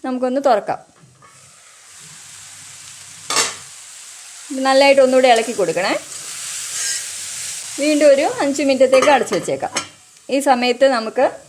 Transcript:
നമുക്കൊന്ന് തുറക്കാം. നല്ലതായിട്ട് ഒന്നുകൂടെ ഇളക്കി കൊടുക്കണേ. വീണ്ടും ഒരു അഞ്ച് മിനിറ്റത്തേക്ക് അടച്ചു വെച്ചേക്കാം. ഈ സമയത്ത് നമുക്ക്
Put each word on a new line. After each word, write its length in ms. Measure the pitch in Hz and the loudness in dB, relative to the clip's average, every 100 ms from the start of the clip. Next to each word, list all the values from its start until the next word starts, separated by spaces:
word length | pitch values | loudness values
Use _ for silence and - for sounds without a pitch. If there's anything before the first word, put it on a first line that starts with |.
| 269 | -8
നമുക്കൊന്ന് 360 | 254 254 262 277 | -4 -4 0 2
തുറക്കാം. 320 | 208 196 - _ _ _ _ - _ - - _ _ - - 156 - - - - - - - - - - - - - - - - - - - - - - - - 262 269 | 0 -2 -10 _ _ _ _ -20 _ -20 -20 _ _ -20 -20 -20 -20 -20 -20 -20 -20 -20 -20 -20 -20 -20 -20 -8 -4 -4 -8 -20 -20 -20 -20 -20 -20 -20 -20 -12 -4 2
നല്ലതായിട്ട് 340 | 269 277 277 254 | 4 6 6 4
ഒന്നുകൂടെ 240 | 254 254 226 | 4 4 4
ഇളക്കി 200 | 226 202 | 0 -2
കൊടുക്കണേ. 340 | 170 165 196 587 - - - - - - - - - - - - - - - - - - 294 | -2 -2 -2 -4 -8 -16 -14 -14 -12 -12 -10 -8 -8 -8 -10 -14 -14 -12 -12 -14 -14 -4 0
വീണ്ടും 220 | 302 302 269 | 4 4 4
ഒരു 120 | 339 494 | 2 -2
അഞ്ച് 180 | 285 277 277 | -4 0 0
മിനിറ്റത്തേക്ക് 400 | 262 262 262 302 269 | 2 4 4 4 2
അടച്ചു 200 | 208 185 | 0 -4
വെച്ചേക്കാം. 340 | 151 131 - - - _ _ _ - 269 | -4 -6 -6 -8 -12 _ _ _ -6 -2
ഈ 80 | 285 | 2
സമയത്ത് 340 | 247 247 247 277 247 | 2 0 2 2 2
നമുക്ക് 300 | 220 247 285 - | -4 -2 -2 -2